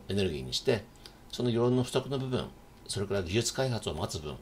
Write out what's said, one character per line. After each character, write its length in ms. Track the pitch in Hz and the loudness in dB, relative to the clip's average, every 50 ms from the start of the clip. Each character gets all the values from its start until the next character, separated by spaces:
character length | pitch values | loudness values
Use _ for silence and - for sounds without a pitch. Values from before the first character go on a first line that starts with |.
| - - | -4 -2
エ 60 | 98 | 0
ネ 80 | 101 | 2
ル 80 | 98 90 | 2 2
ギ 80 | 76 69 | 0 -2
ー 40 | |
に 120 | 65 64 - | -4 -4 -4
し 60 | - | 0
て、 240 | - 135 120 101 - - - - - - - - - - | 2 2 2 2 0 -6 -16 -20 -20 -20 -20 -20 -16 -10
そ 100 | - - | -4 0
の 60 | 120 123 | 2 2
余 220 | 113 117 120 123 | 4 4 4 4
剰 0 | |
の 100 | 127 127 | 4 4
不 80 | 123 - | 2 2
足 180 | - 131 - 127 | 0 -2 0 0
の 100 | 139 131 | -2 -4
部 100 | 131 127 | -2 -2
分、 200 | 127 101 67 - - - - - - - - | -2 -2 -2 -4 -10 -16 -20 -20 -20 -14 -10
そ 140 | - - 98 | -6 -4 -4
れ 60 | 101 | -2
か 80 | 95 98 | 0 0
ら 80 | 101 | 0
技 100 | 90 82 | 0 2
術 200 | 95 117 117 - | 2 2 2 2
開 160 | - - 135 131 | 0 0 0 2
発 220 | 117 107 - - | 0 0 -2 -4
を 40 | 76 | -2
待 240 | 78 90 - - 85 | -2 -4 -4 -4 -6
つ 40 | |
分、 120 | 73 73 65 | -6 -6 -8
こ 40 | - | -10